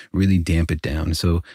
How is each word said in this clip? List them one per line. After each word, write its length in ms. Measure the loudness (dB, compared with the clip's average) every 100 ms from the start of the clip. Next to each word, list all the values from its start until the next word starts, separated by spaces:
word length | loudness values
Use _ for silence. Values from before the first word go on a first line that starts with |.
| -6
really 260 | 0 2 2
damp 320 | 2 0 0
it 80 | -2
down. 320 | -4 -4 -4
So 280 | -2 0 0 -4